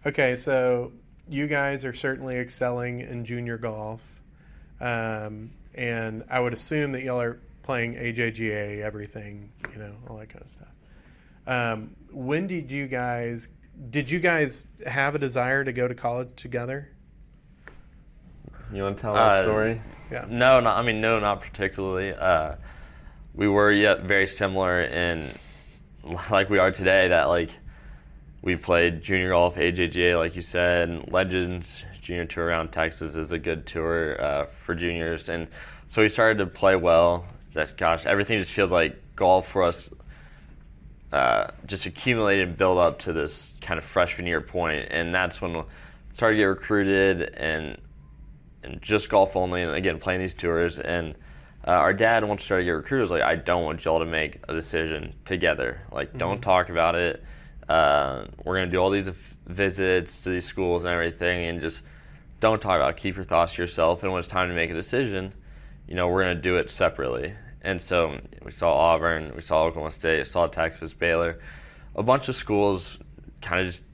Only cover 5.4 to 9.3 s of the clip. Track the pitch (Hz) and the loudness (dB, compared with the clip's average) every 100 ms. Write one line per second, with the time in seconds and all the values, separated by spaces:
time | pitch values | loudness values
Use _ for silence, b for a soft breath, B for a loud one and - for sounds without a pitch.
5.4 | 110 - - - 120 117 113 110 117 127 | -14 -18 -20 -8 -6 -4 -6 -8 -4 -2
6.4 | 123 117 - 151 143 131 131 123 120 120 | 0 -4 -4 -2 -2 -4 -4 -2 -2 -6
7.4 | - - - 127 117 120 120 117 117 110 | -18 -16 -6 -4 -4 -4 -6 -2 -2 -2
8.4 | 113 104 104 104 107 104 104 113 104 | -4 -2 -6 -6 -8 -8 -12 -12 -14